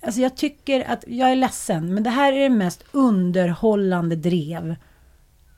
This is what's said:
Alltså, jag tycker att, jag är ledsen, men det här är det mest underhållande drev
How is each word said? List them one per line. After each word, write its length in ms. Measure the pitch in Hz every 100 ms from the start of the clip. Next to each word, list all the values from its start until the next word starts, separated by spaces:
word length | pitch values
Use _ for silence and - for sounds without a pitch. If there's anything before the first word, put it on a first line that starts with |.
Alltså, 200 | 320 220
jag 160 | 254 254
tycker 540 | 302 - - 269 247
att, 140 | 240 -
jag 240 | 240 254
är 60 | 262
ledsen, 580 | 254 - - 175 165
men 80 | 196
det 80 | 220
här 220 | 240 277
är 80 | 269
det 80 | 277
mest 360 | 233 180 - -
underhållande 1200 | 277 254 202 180 180 175 165 226 208 196 180 170 165
drev 580 | 165 175 147 165 165 165 - _ _ _ _ _ _